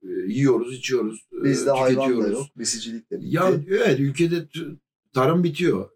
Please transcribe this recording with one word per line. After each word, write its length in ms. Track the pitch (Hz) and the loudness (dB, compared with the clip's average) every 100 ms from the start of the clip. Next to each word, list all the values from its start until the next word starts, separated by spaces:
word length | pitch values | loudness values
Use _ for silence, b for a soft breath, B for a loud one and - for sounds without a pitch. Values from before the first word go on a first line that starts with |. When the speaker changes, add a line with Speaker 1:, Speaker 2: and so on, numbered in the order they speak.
Speaker 1:
e, 40 | 92 90 92 | -10 -6 -4
yiyoruz, 400 | 123 139 117 120 127 | 0 2 2 0 -8
içiyoruz, 500 | - 127 110 110 _ - | -2 -2 -2 -8 _ -4
e, 20 | |
Speaker 2:
Bizde 280 | 143 - 131 | 0 0 2
hayvan 240 | 135 131 127 | 2 2 2
da 40 | 135 | 2
Speaker 1:
tüketiyoruz. 260 | 120 101 113 | 2 0 -2
Speaker 2:
yok, 80 | 143 - | -6 -8
besicilik 520 | 110 113 113 113 - | -6 -6 -8 -12 -10
de 60 | - | -10
bitti. 140 | - 156 | -4 0
Speaker 1:
Ya 160 | 185 165 160 | 2 0 0
evet, 300 | 208 226 131 | 0 2 2
ülkede 480 | 139 135 165 170 151 | 0 2 0 0 -6
t-, 120 | 160 151 - _ _ _ | -12 -12 -14 _ _ _
tarım 300 | 131 135 175 | 0 2 4
bitiyor, 460 | 175 147 170 98 101 | 2 2 0 0 -4